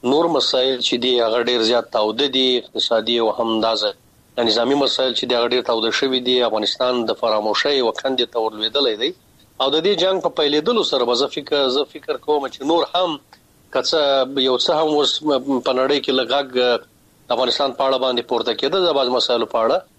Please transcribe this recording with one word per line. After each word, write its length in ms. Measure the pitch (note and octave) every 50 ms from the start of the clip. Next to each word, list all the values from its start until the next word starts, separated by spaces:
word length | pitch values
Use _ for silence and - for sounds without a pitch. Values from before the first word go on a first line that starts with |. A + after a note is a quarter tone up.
| -
نور 220 | A#2+ C3+ D3+ E3+
مسایل 540 | E3+ E3 C3+ A#2 A#2 B2+ B2+ B2+ C3 C3+ B2
چې 140 | B2 - -
دي 280 | A#2+ A#2 B2+ B2 B2
هغه 220 | A#2 A2+ A2 B2 A#2+
ډېر 180 | A#2+ B2 A#2+
زیات 300 | A2 A2 A#2+ A#2+ A2+ -
تاوده 360 | - A2+ G#2+ G#2+ A2 A2+ C#3+
دي، 300 | C#3 B2+ C3 C3 B2+ B2
اقتصادي 600 | B2 - - _ A2 - - A#2 A2+ A2 A2+ A#2+ A#2+
او 100 | A2+ A2
هم 300 | G#2 - A#2 A2+ A2+ A2
دا 140 | G#2+ A2+ A2+
ځای 180 | G2+ G#2+ G#2 G2 - _ _ _ _ _ _ _
نظامي 380 | - A#2+ A2+ G#2+ A#2 A#2 B2 C#3
مسایل 380 | D3 C#3 B2+ - - C3 C3 A#2+
چې 120 | - -
دي 100 | A#2+ B2
هغه 120 | A#2+ A#2
ډېر 140 | A#2+ B2 B2+
تاوده 300 | A#2+ - A#2 A2+ A2 A2+
شوي 280 | G#2+ - - C3+ C3 B2+
دي. 240 | B2 B2 B2+ B2 A#2+
افغانستان 640 | A2+ G#2+ G#2+ G#2+ G2+ - - B2+ B2+ B2+ B2 A#2
د 80 | A2 A2+
فراموشۍ 520 | - - A2+ G#2+ G#2+ G#2+ G#2+ G#2 - -
یوه 260 | C#3+ C#3+ C#3 B2 A2+
کندې 340 | A2 - - C3+ C3 B2 B2 A2+
ته 80 | - A#2+
ورلوېدلی 560 | A2 A2 G#2+ G#2+ G#2+ A2+ A2+ C#3+ C#3+ B2 A2 G#2
دی. 140 | A#2 D3+ F#3 _ _ _ _ _ - _ _ _
او 80 | C3 C3+
د 140 | C#3 D#3+ D#3+
دې 180 | G3 G#3 E3
جنګ 160 | F3 F#3+ F#3+ F#3+
په 80 | - F3
پیلېدلو 540 | - - D3+ D3 D3 D3+ D3+ G3+ A#3+ A3 F3
سره 220 | - - C3+ A#2+
به 80 | A#2 A#2+
زه 140 | A#2 C#3
فکر، 420 | C#3+ - D#3 C#3+ - D#3 C#3+ C#3 C3
زه 140 | B2+ C#3 C#3+
فکر 340 | - - D3+ - - D3+
کوم 300 | B2+ - - D3+ D3 C#3
چې 140 | C3 - -
نور 260 | C3 D3 E3 E3+ C#3+ - -
هم 240 | F3 F#3 F3 D#3 C#3 _ _ - _ _ _ _ _ _ - -
که 80 | C3+
څه 180 | B2+ - - D#3+ D3 C#3+ C3+ C3+ C3 C3 C#3 C#3
یو 180 | C3 C3 B2+
څه 120 | B2 - -
هم 180 | E3+ D3+ D#3+
اوس 320 | D#3 D3+ D3 D3 C3 - - D3+ D3+ C#3+ C3 B2+ C#3 C#3 B2+ B2
په 60 | C#3 B2+
نړۍ 260 | B2+ C3 C3+ D3 C#3+ B2+
کې 60 | -
لږ 160 | B2+ C3 B2+ A2+ B2+
غږ 140 | C#3+ C#3+ C3 B2 B2 B2 B2 A#2+ A2+ - - _ _ _ _ _ _ - -
د 20 | B2
افغانستان 400 | A#2 C3 B2 A#2 - C#3+ C3+ B2+
په 160 | - C#3 C3+
اړه 80 | C3+
باندې 240 | B2+ B2+ C3 B2 A#2+
پورته 320 | A#2 - B2 A#2 A2 - -
کېده، 240 | - - C#3 E3 G3 F3+ F3
د 40 | D3+
بعض 140 | C#3 C3+
مسایلو 380 | B2 B2+ B2 A2+ - B2 A#2 A#2
په 220 | G#2+ - A#2 A2+
اړه 100 | A2+ C#3+ F#3 - _ _